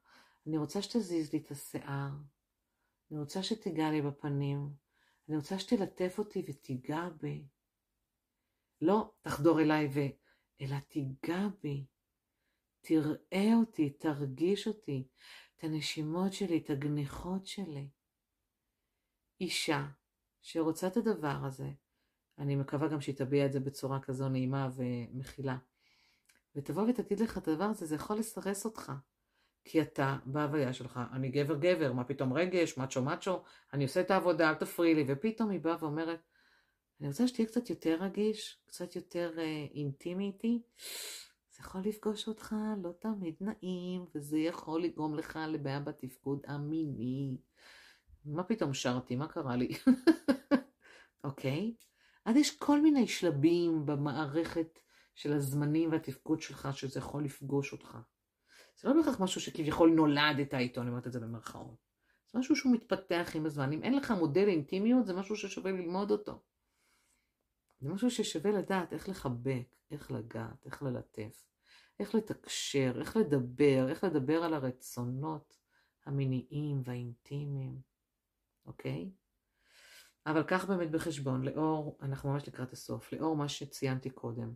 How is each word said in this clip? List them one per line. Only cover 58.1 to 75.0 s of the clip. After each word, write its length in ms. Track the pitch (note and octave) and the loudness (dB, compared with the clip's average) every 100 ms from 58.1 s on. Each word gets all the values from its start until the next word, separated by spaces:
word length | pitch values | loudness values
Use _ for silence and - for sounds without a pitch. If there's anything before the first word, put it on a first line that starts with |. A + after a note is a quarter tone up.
| _ _ _ _ - - - | _ _ _ _ -20 -20 -4
זה 120 | A3 | 4
לא 40 | |
בהכרח 260 | D4+ D4 A#3+ | 4 4 2
משהו 220 | F#3 - | 0 0
שכביכול 500 | - - D3+ - E3 | -4 -2 -2 8 8
נולדת 640 | D#3+ D3+ C#3+ D3+ C#3 C#3 | 10 6 6 6 4 0
איתו, 280 | C3+ B2 B2+ | 0 0 -2
אני 80 | B2 | -4
אומרת 180 | A#2+ B2 | -4 -6
את 40 | |
זה 80 | A#2+ | -6
במרכאות. 640 | A2+ A2+ - B2 B2 A#2 _ _ _ _ _ | -6 -8 -10 -12 -14 -16 _ _ _ _ _
זה 120 | A3+ | -4
משהו 160 | C4 C#4+ | 2 4
שהוא 180 | B3+ | 6
מתפתח 580 | A#3 - F#3+ - F3 E3+ D#3+ | 4 2 -2 0 0 0 -2
עם 100 | D#3 | -2
הזמן. 280 | D3 C3+ | 0 0
אם 100 | D#3 | 0
אין 120 | G#3+ C#4 | 0 0
לך 160 | C#4 | 2
מודל 360 | G3 D#3 D#3+ G#3 | 2 4 6 6
אינטימיות, 580 | E3 C#3 F#3 A3 B3+ G3+ | 4 0 2 6 6 4
זה 80 | |
משהו 220 | F3+ F#3+ G#3+ | -2 -4 -6
ששווה 360 | F#3+ - F#3 | -6 -4 -2
ללמוד 400 | F#3 E3+ F#3 G3+ | -2 -2 -2 2
אותו. 320 | G#3 - - _ _ _ _ _ _ _ _ _ _ _ _ _ _ | 0 0 -12 _ _ _ _ _ _ _ _ _ _ _ _ _ _
זה 100 | C3+ | -6
משהו 220 | G3 B3 | 0 0
ששווה 400 | A#3+ G#3 D#3+ G3 | 2 -2 0 2
לדעת 420 | G#3 E3+ F#3+ E3 | 0 0 -2 -2
איך 160 | D#3+ - | -6 -6
לחבק, 680 | F#3+ C3+ A#2+ B2+ B2+ B2 _ _ | -4 -4 -2 -2 -4 -6 _ _
איך 200 | D3 - | -14 -8
לגעת, 540 | A#2+ A2+ A#2 A2+ - C3 | -8 -6 -8 -8 -12 -14
איך 180 | - | -6
ללטף, 640 | C#3 A#2 - - A2 - _ _ _ - _ - | -4 -6 -8 -10 -12 -12 _ _ _ -20 _ -10
איך 160 | G3+ A3 | 0 0
לתקשר, 840 | G#3+ - - - - C#3 B2+ B2 | 0 -8 -8 -8 0 2 2 0
איך 180 | - A3 | 0 2
לדבר, 720 | E3+ C#3+ B2 B2 D3 C3 C3 | 4 2 0 6 6 6 4
איך 140 | D#3+ | 0
לדבר 400 | F#3+ D3+ C3 D#3+ | 0 2 2 2
על 100 | E3 | 2
הרצונות 1040 | D#3 C3 - - - | 0 -2 -6 -10 -6